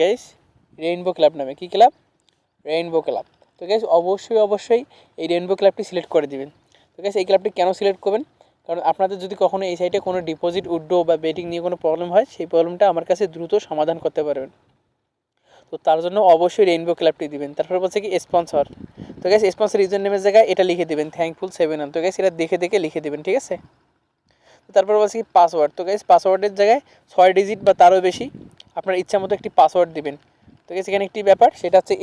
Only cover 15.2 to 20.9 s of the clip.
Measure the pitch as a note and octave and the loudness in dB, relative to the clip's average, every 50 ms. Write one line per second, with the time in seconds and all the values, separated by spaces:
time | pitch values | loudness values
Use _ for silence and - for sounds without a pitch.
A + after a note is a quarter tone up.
15.2 | _ _ _ _ _ _ _ _ _ _ - D#3 - E3 D#3 D#3+ E3 F3 F#3 G#3 | _ _ _ _ _ _ _ _ _ _ -16 -4 0 2 2 2 0 0 0 4
16.2 | G#3 F#3 E3 D#3+ F3 F3 - - G3+ F3+ E3+ E3 E3 E3+ E3 - E3+ D#3+ D#3 - | 6 6 6 6 6 2 2 2 2 4 2 2 -2 -4 -4 0 0 0 0 -2
17.2 | D#3+ D3 D3 C#3+ C#3+ C#3+ D3 - D3+ - F3+ F3+ F#3 F#3 - G#3+ G3 G#3 F3+ E3 | -4 -10 -8 -8 -10 -8 -6 -6 -6 -4 -2 -2 -2 -2 -4 -6 -4 -4 -4 -4
18.2 | - - - F3 E3+ - - D3 C#3+ - - - - - _ - - - - - | -4 -2 -2 -2 -2 0 -2 -2 -2 -2 -6 -14 -20 -20 _ -20 -20 -18 -14 -8
19.2 | - F3+ G3+ G#3+ G#3+ F#3+ - - G#3+ G3+ - G3+ G3 F#3 G3+ G3 G3 G3+ G3+ G3 | 0 2 2 4 4 2 0 0 -2 0 0 0 0 0 0 -2 -2 -2 -2 0
20.2 | F#3+ G3+ G3 A3 A3 F#3 F3+ G3 F#3 F#3 F3 F3 E3+ D#3+ | 0 0 0 0 0 -2 0 0 0 0 0 -2 -2 -4